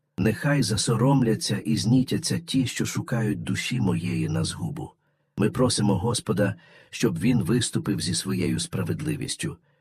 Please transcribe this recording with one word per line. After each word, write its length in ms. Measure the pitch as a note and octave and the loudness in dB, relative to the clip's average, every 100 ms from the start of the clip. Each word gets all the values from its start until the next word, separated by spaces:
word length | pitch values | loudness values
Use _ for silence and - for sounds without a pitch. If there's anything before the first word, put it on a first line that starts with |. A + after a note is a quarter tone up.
| _ - | _ -2
«Нехай 460 | G#2+ G#2+ D3+ C#3+ | 0 2 2 2
засоромляться 920 | G#2 G#2 - A2+ C3 C#3+ A#2+ G#2+ - G2 | 2 0 0 2 4 4 4 2 -2 -4
і 200 | - G#2+ | 0 0
знітяться 640 | A2 C3 B2 - - B2 | 4 4 4 0 -2 -4
ті, 280 | - C3 A#2+ | 0 0 0
що 180 | - - | -2 -4
шукають 580 | A#2+ A#2 A#2+ A2+ G2+ | -4 -4 -2 0 -2
душі 380 | - F#2+ - C3 | -2 -4 -2 0
моєї 480 | - E3 E3+ F3 D#3+ | 0 0 0 -2 -2
на 140 | D#3+ | -2
згубу». 480 | E3 - E3 C#3+ - _ _ _ _ - | -2 -4 -6 -6 -12 _ _ _ _ 0
Ми 120 | G2+ | 0
просимо 480 | - B2 - G#2 F#2+ | 2 2 2 2 2
Господа, 580 | F#2+ - - G#2+ G2 - - - - | 0 -2 -2 0 0 -2 -12 -20 -14
щоб 300 | - A2+ E2 | -2 0 2
він 240 | - B3 | 2 2
виступив 580 | - A#2+ A2 - - F#2 | 2 2 0 -2 -2 -2
зі 140 | D#2+ E2+ | -2 -2
своєю 440 | F#2 F#2+ D2+ - | -2 -2 0 -2
справедливістю, 1000 | - - - E3 D3+ - - - E3 - _ _ | -4 -4 -4 -4 -4 -4 -6 -6 -6 -8 _ _